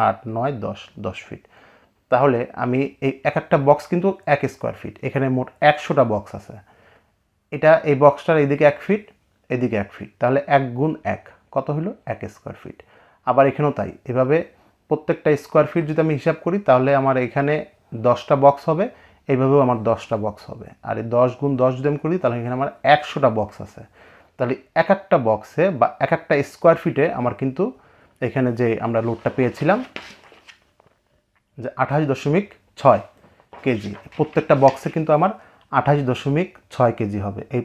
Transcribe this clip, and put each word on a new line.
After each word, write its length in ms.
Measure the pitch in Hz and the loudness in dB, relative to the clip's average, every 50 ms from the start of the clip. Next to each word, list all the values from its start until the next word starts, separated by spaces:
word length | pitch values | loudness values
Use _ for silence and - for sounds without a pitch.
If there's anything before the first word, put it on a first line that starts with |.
| 110 104 | 0 0
আট, 100 | 98 - - 113 110 | -2 -2 -8 -10 -6
নয়, 180 | 113 123 143 143 113 107 | -4 -4 -4 -6 -6 -8
দশ, 140 | 104 104 - - - _ - 101 98 | -10 -10 -10 -14 -20 _ -10 -10 -10
দশ 100 | 98 - - - | -10 -10 -16 -18
ফিট। 160 | - - _ _ _ - - _ _ _ _ _ _ _ _ - | -18 -18 _ _ _ -20 -20 _ _ _ _ _ _ _ _ -2
তাহলে 280 | 127 123 135 143 123 117 123 - - - 123 | 0 2 2 2 2 0 -2 -6 -6 -8 -4
আমি 160 | 123 127 131 139 135 - _ 139 | -2 -2 -2 -2 -4 -6 _ -6
এই 60 | 135 131 - - 147 | -6 -6 -2 -6 -4
এক 60 | - 160 | -4 -4
একটা 160 | - - 175 151 135 143 | -4 0 0 0 4 4
বক্স 180 | 147 143 - - | 4 2 2 -4
কিন্তু 160 | 180 175 180 196 190 - - - 147 | -4 0 0 -2 -2 -2 0 0 0
এক 80 | - - 127 - | 0 0 -6 -6
স্কয়ার 220 | - - 113 - - | -6 -8 -8 -8 -8
ফিট, 140 | - - - - - 131 | -14 -16 -16 -8 -10 -6
এখানে 180 | - 139 135 131 131 127 | -4 -2 -2 0 -2 -2
মোট 100 | 127 - _ - 143 147 | -4 -6 _ 2 4 4
একশোটা 340 | 147 - - - - 143 123 113 107 | 4 2 -2 -4 2 2 2 2 2
বক্স 180 | 104 - - - 101 | -4 -4 -8 -16 -16
আছে। 160 | - - - 101 - _ _ _ _ _ _ _ _ _ _ _ _ _ _ _ _ _ 151 | -16 -16 -20 -20 -20 _ _ _ _ _ _ _ _ _ _ _ _ _ _ _ _ _ -8
এটা 160 | 139 156 156 160 156 - 156 | 0 4 6 6 6 4 2
এই 60 | 143 131 147 | 2 6 6
বক্সটার 340 | 143 - - - - 160 156 143 | 6 4 4 0 0 2 2 4
এইদিকে 220 | 139 147 139 151 147 | 2 2 4 4 4
এক 60 | 143 - - | 4 2 -2
ফিট, 180 | - 202 208 208 - _ _ _ _ _ _ _ _ 127 | -2 -2 -2 -2 -10 _ _ _ _ _ _ _ _ -4
এদিকে 220 | 123 127 117 110 104 98 | -2 -2 -2 -2 -2 -6
এক 60 | - - | -6 -10
ফিট, 140 | - 101 - _ _ | -16 -16 -16 _ _
তাহলে 180 | 120 123 131 139 143 - 143 139 | -2 0 0 0 0 2 2 2
এক 60 | 135 123 120 123 | 2 0 -4 -2
গুণ 160 | 147 160 - - - 104 101 | -2 -2 -2 -4 -6 -6 -6
এক 80 | - - - - _ _ _ - | -6 -8 -20 -20 _ _ _ -6
কত 120 | 139 131 - 143 156 | -6 -4 -4 -6 -4
হলো? 140 | 165 202 262 - _ - 110 | -4 -6 -10 -12 _ -12 -10
এক 60 | 104 - 104 - | -10 -10 -14 -14
স্কয়ার 200 | - _ 101 98 - | -16 _ -18 -18 -16
ফিট। 160 | - - - _ - _ _ _ _ _ _ _ _ 127 | -18 -20 -20 _ -20 _ _ _ _ _ _ _ _ -2
আবার 140 | 120 139 135 139 | 2 4 4 4
এখানেও 220 | 127 - 147 147 135 - | 4 0 -2 -2 -2 -4
তাই, 120 | 101 98 - - _ - | -8 -8 -8 -16 _ -6
এভাবে 260 | 120 127 131 127 151 165 175 - _ _ _ _ _ _ _ - | -2 -2 0 2 2 0 -2 -4 _ _ _ _ _ _ _ -6
প্রত্যেকটা 400 | 156 151 - - 160 - - 160 151 139 - | -6 -6 -2 -4 -4 -2 0 0 0 0 -2
স্কয়ার 220 | - - 156 143 - | -2 2 2 2 2
ফিট 120 | - 170 156 147 | 0 -4 -4 -2
যদি 100 | 156 165 160 | -2 0 0
আমি 80 | 160 151 131 | 0 0 0
হিসাব 180 | - 165 156 - - | -2 -2 -2 -2 -4
করি, 120 | 170 180 208 202 - | -4 -4 -2 2 4
তাহলে 220 | 127 127 131 139 139 135 | 4 4 4 2 2 2
আমার 140 | 135 135 131 131 127 117 | 2 2 0 0 -2 -2
এখানে 260 | - 143 139 143 151 156 - - _ _ _ _ - 113 110 123 | -2 -2 -2 -2 -2 -4 -4 -8 _ _ _ _ -14 -2 0 0
দশটা 280 | 120 - - - 151 135 135 | 0 0 0 -2 0 6 6
বক্স 180 | 143 139 - - 165 | 6 6 6 0 -4
হবে, 140 | 156 165 208 262 - - - - _ _ _ - | -2 -2 -2 -6 -6 -14 -20 -20 _ _ _ -2
এইভাবেও 280 | 139 127 131 135 139 143 131 | 0 0 2 4 4 4 4
আমার 140 | 123 120 110 107 117 | 4 0 0 0 -2
দশটা 260 | 110 - - - 117 104 104 | -2 -2 -2 -6 -6 -4 -4
বক্স 180 | 107 104 - - - | -6 -8 -10 -16 -18
হবে। 160 | - 113 - - - _ _ 110 | -16 -16 -16 -20 -20 _ _ -8
আর 80 | 110 113 | -6 -6
এই 40 | 113 113 117 120 | -6 -2 2 2
দশ 120 | 123 127 117 - | 2 2 0 -2
গুণ 120 | 143 143 139 123 | -4 -2 0 2
দশ 100 | 127 131 127 127 | 0 0 0 0
যদি 100 | 135 147 | -2 -2
আমি 80 | 147 143 - | -2 -2 -2
করি, 120 | 156 175 180 | -4 -4 -2
তাহলে 140 | - 123 120 120 | -2 -2 -2 -2
এখানে 160 | 117 123 127 127 | -6 -6 -4 -4
আমার 100 | 139 147 - - - 135 147 | -4 -6 -6 -6 2 2 2
একশোটা 340 | 147 - - - 156 139 123 110 110 | 2 2 -6 -6 0 0 0 0 0
বক্স 180 | 104 104 - - 104 | -4 -6 -8 -16 -18
আছে। 160 | 98 - - - _ _ _ - - - _ _ _ _ | -18 -18 -20 -20 _ _ _ -20 -20 -20 _ _ _ _
তাহলে 180 | - 127 120 127 - - _ - 165 | -6 -4 -4 -4 -6 -8 _ -2 -2
এক 80 | 160 - 196 | 2 2 0
একটা 220 | 196 - - 185 156 120 110 | -2 0 0 0 2 2 2
বক্সে 360 | 107 101 - - - 151 170 196 175 117 | 0 0 -2 -10 -2 0 0 0 2 2
বা 80 | 117 - - - 139 | 0 0 0 -2 -2
এক 60 | - 165 156 | -2 -2 -4
একটা 160 | - - 147 143 139 - | -2 -2 0 0 0 -4
স্কয়ার 260 | - - - 170 160 - - | -8 0 4 4 4 4 0
ফিটে 220 | 165 123 127 147 170 - - | -4 0 0 0 0 0 -2
আমার 140 | 120 120 117 - | -4 -4 -4 -4
কিন্তু 220 | 135 135 127 - 190 254 254 _ _ _ _ _ _ _ _ _ 127 117 | -6 -6 -4 -4 -4 -4 -4 _ _ _ _ _ _ _ _ _ -8 -4
এখানে 220 | - 139 127 123 117 110 | -2 0 0 0 0 0
যে 80 | 123 113 113 - 110 | 0 0 0 -2 -4
আমরা 140 | 113 117 113 113 117 | -2 -2 -2 -2 -2
লোডটা 220 | 113 - - 123 - - | -4 -4 -6 -6 -2 0
পেয়েছিলাম 420 | 127 120 - - 143 156 202 247 254 - _ - - - - - _ - - - _ _ - _ _ _ _ _ _ _ _ _ _ _ _ _ _ _ _ _ _ _ _ - | -2 -2 0 -2 0 0 0 0 -2 -8 _ -18 -18 -18 -20 -20 _ -20 -20 -20 _ _ -20 _ _ _ _ _ _ _ _ _ _ _ _ _ _ _ _ _ _ _ _ -12
যে 120 | 113 - - - 131 | -12 -12 -4 -4 -4
আঠাশ 200 | - 139 151 156 135 | 0 0 -2 0 0
দশমিক 360 | 135 - - 147 147 190 202 - - _ _ _ _ - | -2 -2 -2 0 0 0 0 -2 -14 _ _ _ _ 2
ছয় 220 | - 135 110 98 - - _ _ _ - _ _ _ _ - - - | 6 6 6 6 2 -6 _ _ _ -20 _ _ _ _ -20 -6 -2
কেজি, 260 | 135 120 104 104 101 101 - - - - - | -2 -2 -2 -4 -10 -12 -14 -18 -20 -4 -4
প্রত্যেকটা 380 | 151 151 - 160 151 - 151 135 139 | -4 -2 0 -4 2 2 2 6 6
বক্সে 240 | 135 131 - - 156 - | 4 4 4 -8 -6 -4
কিন্তু 160 | 165 156 156 151 151 | -4 0 0 2 2
আমার 140 | 175 196 214 - - - _ _ _ _ 139 135 | 2 0 -2 -4 -16 -20 _ _ _ _ -2 -2
আঠাশ 200 | - 143 147 147 139 127 | 2 2 0 0 0 -2
দশমিক 400 | 123 - - 143 139 156 185 - - - _ _ - | -4 -4 -2 -2 -2 -2 -2 -4 -8 -20 _ _ -2
ছয় 200 | - 127 117 113 - | 0 2 2 2 0
কেজি 200 | 113 101 101 104 101 | -4 -4 -4 -6 -6
হবে। 160 | 101 95 101 - - - | -6 -8 -10 -12 -6 -6
এই 60 | 123 120 | -6 -6